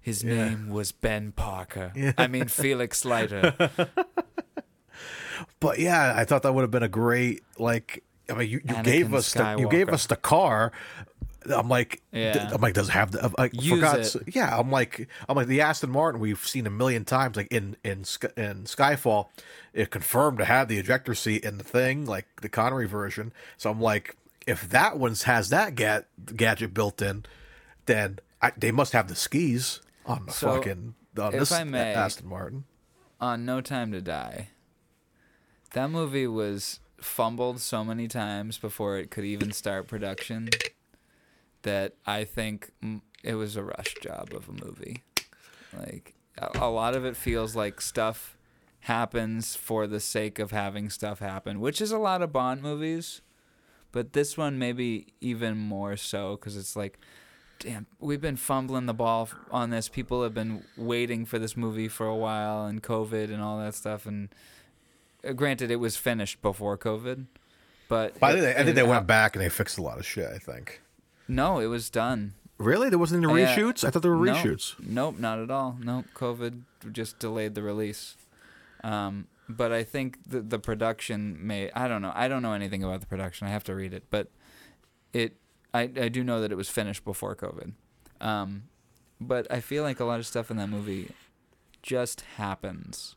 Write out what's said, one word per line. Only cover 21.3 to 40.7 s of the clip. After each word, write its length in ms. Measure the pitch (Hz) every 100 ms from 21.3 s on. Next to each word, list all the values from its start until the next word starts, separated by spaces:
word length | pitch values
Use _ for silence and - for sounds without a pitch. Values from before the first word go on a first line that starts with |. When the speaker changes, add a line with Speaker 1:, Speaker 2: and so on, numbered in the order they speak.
| 107
Speaker 2:
in 140 | 107 101
the 60 |
thing, 420 | - 123 127 139 139
like 200 | 98 - -
the 80 | 104
Connery 380 | - 117 131 107
version. 440 | 104 101 101 113 - - -
So 120 | 110
I'm 120 | 110
like, 340 | 113 104 - - _ _ -
if 220 | 104 95
that 280 | 123 196 160
one's 260 | 127 110
has 260 | - 120 95
that 260 | 147 208 123
ga-, 300 | 107 107 - - 95 110
gadget 380 | 113 104 110
built 280 | 95 104 -
in, 240 | 101 101 - - - - _ _ -
then 340 | 110 104 98 _ _
I, 100 | - -
they 140 | 117
must 220 | 117 135
have 140 | 120 101
the 80 | 85
skis, 680 | - 143 165 120 127 - - _ -
on 200 | 139 95
the 60 |
Speaker 1:
So, 240 | - 143 131
Speaker 2:
fucking, 400 | 123 92 113 - _ -
on 160 | 104
Speaker 1:
if 60 | 123
Speaker 2:
this 120 | 143
Speaker 1:
I 120 | 170
may, 300 | 156 131 113
Speaker 2:
Aston 340 | 113 95 - 87
Martin. 340 | 92 92 135 139 _ _ _ _ _
Speaker 1:
on 260 | 123 117 120
No 160 | 127
Time 300 | 123 135 117
to 100 | 98
Die, 480 | 90 78 58 - 101 _ _ _ _ _ _ _ _ _ _ _ _
that 160 | 123 139
movie 380 | 165 156 139 127
was 520 | 110 104 101 - - _ _
fumbled 580 | - - 113 117 123 123
so 240 | - 113
many 240 | 110 113 117
times 500 | 117 107 101 104 107
before 400 | 107 - 104 98
it 140 | 90
could 140 | - 101
even 260 | 104 101
start 360 | 101 - 98 90
production 600 | 110 101 95 - 113 113 - -